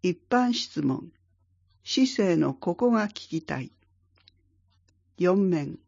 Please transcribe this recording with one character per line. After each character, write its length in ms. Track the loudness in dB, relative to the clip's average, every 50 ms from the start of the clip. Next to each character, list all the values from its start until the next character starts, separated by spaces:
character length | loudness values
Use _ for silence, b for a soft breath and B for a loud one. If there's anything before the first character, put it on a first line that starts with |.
一 160 | 0 -2 -2 -2 _ _
般 240 | 0 2 2 2 0
質 280 | -2 -4 -8 -6 -2
問。 300 | -2 -2 -2 -2 -6 -14 _ _ _ _ _ _ _ _ _ _ _ _ _ _ _
市 200 | -4 2 2 2
政 360 | 2 2 0 2 2 4 2
の 140 | 2 0 -2
こ 220 | -4 -4 -4 -2
こ 160 | 2 2 2
が 180 | 2 2 0 -2
聞 180 | -6 -12 -14 -8
き 120 | -8 -8
た 180 | -6 -6 -8 -8
い。 120 | -8 -10 _ _ _ _ _ _ _ _ _ _ _ _ _ _ _ _ _ _ _ _ _ _ _ _ _ _ _ _ _
四 320 | -2 0 2 2 4 2 2
面。 300 | 2 0 -2 -6 -10 -14 _